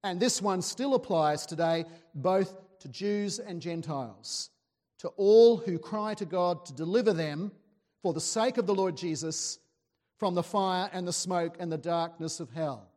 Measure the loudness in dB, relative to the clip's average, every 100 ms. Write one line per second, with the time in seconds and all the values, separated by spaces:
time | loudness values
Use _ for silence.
0 | -4 0 0 2 0 0 -2 -4 0 0
1 | 2 2 2 0 -4 -2 0 0 -2 -14
2 | _ -2 2 2 2 -4 -20 _ -18 -6
3 | -2 0 -2 -6 -8 -8 -6 -6 -4 -6
4 | -6 -10 -12 -10 -10 _ _ _ _ _
5 | -10 0 8 10 10 8 -2 -6 -6 -6
6 | -6 -6 -4 0 0 0 -6 -8 0 2
7 | 2 2 -2 -4 -8 -10 _ _ _ _
8 | -4 -2 -2 0 0 0 0 2 0 -2
9 | -6 -4 -4 -6 -6 -8 _ _ _ _
10 | _ _ -2 0 0 0 2 0 -2 -4
11 | -4 -4 -2 -2 -2 -4 -6 -4 -2 -2
12 | -2 -4 -8 -6 -10 -4 -4 -6 -14